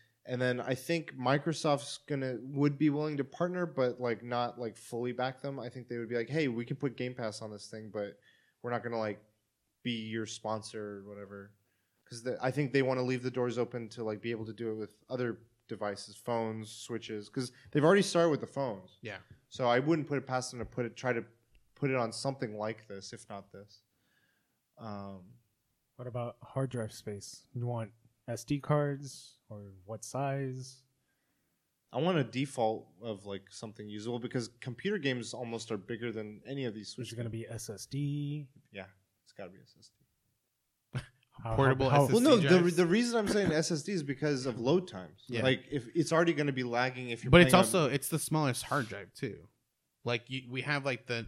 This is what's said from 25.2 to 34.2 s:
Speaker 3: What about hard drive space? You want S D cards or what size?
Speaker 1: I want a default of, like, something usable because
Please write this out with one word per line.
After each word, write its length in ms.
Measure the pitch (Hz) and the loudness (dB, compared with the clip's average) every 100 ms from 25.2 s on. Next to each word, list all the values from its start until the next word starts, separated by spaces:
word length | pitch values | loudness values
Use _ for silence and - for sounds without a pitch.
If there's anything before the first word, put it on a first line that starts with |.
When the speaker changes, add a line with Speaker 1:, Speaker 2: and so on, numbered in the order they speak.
| 92 120 _ _ _ _ _ - | -18 -20 _ _ _ _ _ -14
Speaker 3:
What 100 | 123 | -10
about 280 | 120 120 - | -6 -8 -10
hard 280 | - - 135 | -8 -4 -2
drive 220 | 127 110 | -2 -6
space? 520 | - - 101 - - _ | -8 -10 -10 -10 -18 _
You 120 | 123 120 | -6 -4
want 240 | 120 110 - _ _ - | -4 -6 -10 _ _ -10
S 160 | 117 | -10
D 140 | - 147 | -2 -4
cards 760 | - 147 147 139 143 - - _ _ | 2 2 2 -2 -8 -14 -20 _ _
or 240 | 104 101 95 | -14 -14 -18
what 200 | 92 110 | -12 -12
size? 800 | - 127 139 139 135 127 127 - _ _ _ _ _ _ _ _ _ _ _ | -8 -4 -2 -2 -4 -6 -12 -16 _ _ _ _ _ _ _ _ _ _ _
Speaker 1:
I 60 | - | -2
want 180 | 160 180 | 2 2
a 60 | |
default 640 | 120 117 139 - 110 110 - _ | 2 -2 -2 0 0 0 -6 _
of, 240 | 117 101 101 | -8 -8 -8
like, 240 | 98 95 | -10 -12
something 380 | - 113 104 104 | -14 -14 -12 -12
usable 300 | 104 107 | -10 -6
because 300 | 120 | -6